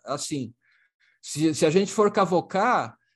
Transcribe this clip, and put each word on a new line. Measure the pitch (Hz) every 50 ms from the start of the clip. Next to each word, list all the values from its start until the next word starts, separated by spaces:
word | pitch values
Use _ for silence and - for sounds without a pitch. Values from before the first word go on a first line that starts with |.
| -
assim, | 113 139 139 - - 156 135 120 113 - _ _ _ _ _ _ _ _ _ _ _ _ _
se, | - - - 143 160 160 151
se | - 175
a | 151
gente | 156 190 202 185
for | - 220 208 208
cavocar, | 208 208 190 165 180 165 - - - 190 214 247 226 165 120 113 - _ _ _ _